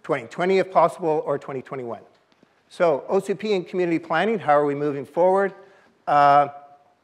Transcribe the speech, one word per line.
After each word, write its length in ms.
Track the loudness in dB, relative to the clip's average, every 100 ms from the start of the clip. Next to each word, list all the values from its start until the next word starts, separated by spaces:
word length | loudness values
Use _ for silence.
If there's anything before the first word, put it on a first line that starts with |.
twenty 240 | -6 -6 -6
twenty 320 | -4 0 0
if 120 | 2
possible, 500 | 2 2 0 -2 -2 -2
or 120 | -6
twenty 240 | -6 -12
twenty-one. 380 | -10 -12 -10 -12 -16 _ _ _ _ _ _
So 340 | -2 0 0 -2
O 100 | -4
C 140 | -2
P 220 | -6 -2 -4
and 120 | -4
community 320 | -4 -2 -2
planning, 400 | -2 -2 0 -2
how 140 | 2
are 100 | 2
we 100 | 2
moving 320 | -2 -4 -6 -8
forward? 480 | 0 2 2 0 -4 -20 _ _ _ 0
Uh, 400 | 4 6 6 4 -2 -20 -20 _ _